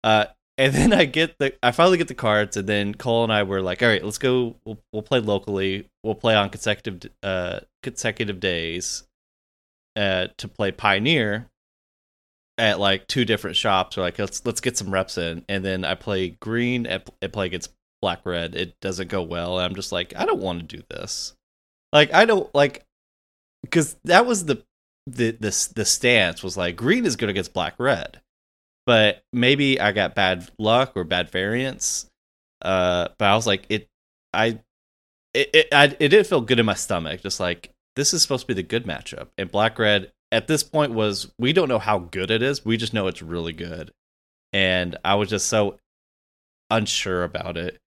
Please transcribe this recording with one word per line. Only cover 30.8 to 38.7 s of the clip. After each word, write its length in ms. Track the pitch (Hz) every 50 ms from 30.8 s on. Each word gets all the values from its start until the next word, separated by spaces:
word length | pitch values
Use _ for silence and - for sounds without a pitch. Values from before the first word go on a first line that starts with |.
| 135 131 -
or 80 | 95 87
bad 260 | 78 90 87 87 -
variance. 760 | - 92 95 101 113 123 131 135 - - - - - - - _ _ _ _ _ _ _ _ _ _ _
Uh, 480 | - 92 95 92 90 90 87 87 85 - _
but 80 | - 104
I 100 | 98 101
was 120 | 113 113
like, 180 | 113 98 95 -
it, 200 | _ 107 107 - _ _ _ _ _ _ _ _ _
I, 280 | - 101 110 117 113 113 _ _ _ _ _ _ _ _ _ _ _ _ _ _ -
it, 160 | 127 139 - -
it, 140 | 160 156 - 147
I, 120 | 143 143 143 135 -
it 100 | 156 139
didn't 180 | 175 214 202
feel 140 | - 190 143
good 180 | 117 104 131 117
in 60 | 113
my 100 | 107 98
stomach. 460 | - - - 98 87 82 78 85 92
Just 180 | - 95 - -
like, 320 | 95 87 87 - - - _ _ _ _ _
this 180 | 131 143 - -
is 80 | 165
supposed 220 | - - 139 123 -
to 40 |
be 60 | - 113
the 100 | 95 87
good 220 | -